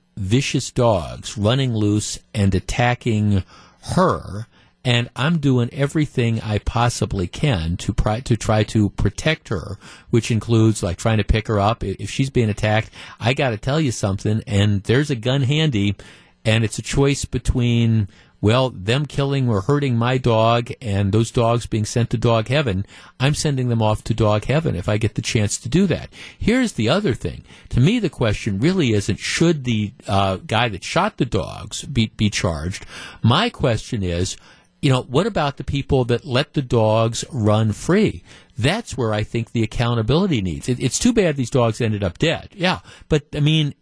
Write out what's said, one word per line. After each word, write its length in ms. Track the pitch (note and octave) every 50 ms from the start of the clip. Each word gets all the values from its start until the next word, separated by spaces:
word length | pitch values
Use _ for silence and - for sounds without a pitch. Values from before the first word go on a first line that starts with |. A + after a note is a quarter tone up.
| _ _ _ -
vicious 540 | G2+ F#2 G#2 C3 C#3 - - C#3+ - -
dogs 680 | - - B2 A#2 G#2+ F#2 D#2 B1+ A#1+ B1 G2 - - G#2+
running 360 | G2+ G#2 B2 C3+ C3+ B2+ A#2
loose 460 | G#2+ G#2 G#2 G#2 G#2+ - - - - - _ _
and 200 | - G2+ G2 F#2+
attacking 880 | F#2+ - - - - B2 A#2+ A#2+ - - B2+ A2+ G#2+ G#2 G#2 G2+ F#2+ F2 - - - - - _ _ _ - -
her. 520 | - F#3 E3 G#2+ D#2+ - - F2 G2+ A2+ - _ _ _ _ _ _ _
And 280 | B2+ A#2+ A#2+ A#2+ B2 _
I'm 220 | - B2 D3+ F3 E3
doing 320 | C#3 C#3+ C3 B2 A#2+ A#2+
everything 680 | - - C#3 C#3 - D#3+ D3+ C3+ - - A#2+ A#2 A2+ A2+
I 160 | - A2 G#2+ G2+
possibly 720 | - - - - A#2 B2 - - G#2+ G2 - G2 F2+ F2
can 500 | - - - D3+ B2+ F2 D#2+ E2 E2+ -
to 160 | - - G2+
pri-, 280 | - - G#2+ G#2+ A2+
to 140 | - - A#2+
try 280 | G#2 - - A2 G#2+ G#2+
to 260 | - - G#2+ G#2 G2
protect 600 | - - - G2+ - - - D#3+ D#3 - _ -
her, 280 | A2+ F2 - - G2+ - - - - - - -
which 220 | - A#2+ - -
includes, 500 | B2 G#2+ G2 - A#2 A2 A2 A2 G#2+ -
like, 160 | - F#2+ E2+ -
trying 220 | - A#2 A2+ G#2
to 40 | G2+
pick 240 | - - A2 G#2 -
her 100 | A2+ G2+
up. 240 | G2 G#2 A#2 - -
I-, 140 | G#2 F#2+ -
if 100 | - G2+
she's 220 | - - C#3 C3+
being 180 | - B2+ A#2 G#2+
attacked, 400 | G2+ - - G#2+ G#2+ A2 A2 - - - - - - -
I 160 | - A2 C3+
gotta 220 | C3+ D3+ C3 A2+ G#2
tell 220 | - C3 C3+ D#3
you 120 | D#3+ C3+
something, 500 | A2+ - - G#2 G2 G2 - A2 G#2+ A2 - -
and 340 | G2+ G2 G2+ G#2 G2+ G2 F#2+
there's 280 | - A2 B2+ D3+ D3
a 40 | D3
gun 280 | A2+ G#2+ B2+ B2+ C#3 C3+
handy, 520 | A#2 D3 D3+ D#3+ D#3 B2+ G#2 G2+ G2+ G2 - - - - - - _ _ _ _
and 200 | A2 A2 A2+ A2+
it's 160 | G#2 - -
a 20 |
choice 440 | A2 - - C#3+ C#3 C#3 C#3 - -
between, 840 | - - B2 - - - B2+ A#2+ A#2+ A#2 A#2 A#2 A2+ A2+ A2 G#2 F#2+ - - - _ _ _
well, 300 | - G2+ A2 B2+ C3 B2+
them 340 | A2 - F2+ G2+ A#2 C#3 D3+
killing 420 | C3+ - - C#3 C#3 C#3 C#3 C3 A#2+
or 140 | A#2 G2
hurting 360 | F#2 - C#3+ D3 C#3+ C3+ A#2+ A#2
my 200 | A#2 B2 B2+ B2+
dog 540 | B2+ B2+ A2+ A2 A2 A2+ A#2 A#2+ A#2+ - - -
and 300 | - A2+ G2 G2 G#2 G2
those 180 | F#2+ A2 A2+ -
dogs 380 | - B2+ A#2 A2+ A#2 A#2+ - -
being 180 | - A2+ G#2
sent 240 | - - B2 A#2 -
to 80 | - A#2+
dog 300 | A2 A#2+ A#2 A2+ A2 G#2+
heaven. 360 | B2+ D3 D#3 B2+ F#2 F#2 G2 - - - - - _ _
I'm 160 | B2 C#3 D3+
sending 340 | - - D#3 C#3 C3 B2+ B2
them 140 | A#2+ A2+ A2
off 200 | G#2+ G#2+ G#2 -
to 100 | - A2+
dog 300 | A2 A#2 G#2 G#2 G#2+ -
heaven 300 | - B2 D#3 E3 D3 G#2
if 140 | F2 G2+ -
I 80 | G#2+ G#2+
get 160 | A2 G2+ -
the 80 | -
chance 380 | A2 - - A#2 G#2 G2+ - -
to 100 | - A2+
do 160 | A2+ E3+ G3+
that. 260 | F#3 C#3 - - - - - - - - _
Here's 320 | - - A3 C4 C4 G#3
the 180 | - - G#2+ G#2+
other 240 | C#3+ F#3+ G#3 F3+ A2+
thing. 300 | - - E2+ B1+ - - - - - - -
To 100 | - A#2+
me, 200 | A#2+ E3 A3+ B3
the 100 | G#3+ E3
question 480 | - - B2+ A2 G2+ - - A#2 G2 F#2+
really 360 | A2+ E3 F#3+ F#3+ D#3+ B2 G#2+
isn't 260 | G#2 G2+ - G2 -
should 440 | - - - - E3+ E3 F3 D3+ B2+
the, 300 | B2 A#2 G#2+ G#2+ G2 - _ - -
uh, 300 | G#2 G2 G2 F#2+ F#2+ F2+
guy 320 | E2+ E2 A2+ G#2+ A#2+ B2
that 140 | G2 E2+ -
shot 340 | - - D#3+ F#3 G#3+ - -
the 80 | D3
dogs 580 | A#2+ - G#2 - G1+ G1+ - - - - - -
be, 240 | - D3 A#2+ A2 G#2+ - -
be 140 | A2+ G#2
charged. 560 | - - - G2 E2 D2+ D2+ E2+ F#2 - - - - - - - - -
My 300 | - A2 A#2+ D#3+ A3 A#3+
question 500 | - - - C#3 A2+ G#2 - - - A2
is, 360 | F#2+ F2+ E2+ F2 F2+ G2 - - - - - _ _ _ _ _
you 80 | - C#3+
know, 140 | C3 B2+ -
what 240 | - B2 C#3+ F#3 A#3
about 300 | G3+ F#3+ D#3 C#3 C3+ -
the 60 | C3+
people 420 | - - C#3 C3 - - C3+ B2+
that 200 | A#2 B2 A#2 -
let 300 | D3 B2 B2 C#3+ - _
the 80 | D#3+ C3+
dogs 600 | B2 - A#2 A2 A2 G#2+ A2+ A2+ A2+ A#2 - - -
run 400 | - C3 G#2+ G#2+ G#2 G#2+ A2 A2
free? 520 | G#2 - - - D#3+ G#3 A3 E3 - F2 - - - - - _ _ -
That's 380 | G#2 C3+ F3 A3+ A#3 - -
where 180 | - A#2+ A2 G#2+
I 100 | G#2+ G#2+
think 280 | - - A#2+ A2+ -
the 120 | _ A#2+ A2
accountability 800 | G#2+ - - A#2+ A#2 A#2+ A#2 A2 G#2+ C3 D#3+ G3 G#3 D#3 A2+
needs. 280 | F#2+ F#2 D#2 C2+ - -
It, 100 | B2+ B2+
it's 200 | C3+ C3 - -
too 140 | - A#3 B3+
bad 220 | A#3 G3 E3+ D3
these 140 | C#3 B2+ -
dogs 320 | - C3+ A#2+ A#2 A2 -
ended 220 | B2 A2 G#2+ G2+ G2+
up 160 | F#2 - -
dead. 300 | - D#3+ D3+ - - - -
Yeah. 260 | G#3 E3+ F#3 F3 G2+ - - - - - _
But, 140 | D#3+ D3+ - _ -
I 60 | D3
mean, 300 | C#3+ D3+ D#3 D#3+ D3+ C#3+ - _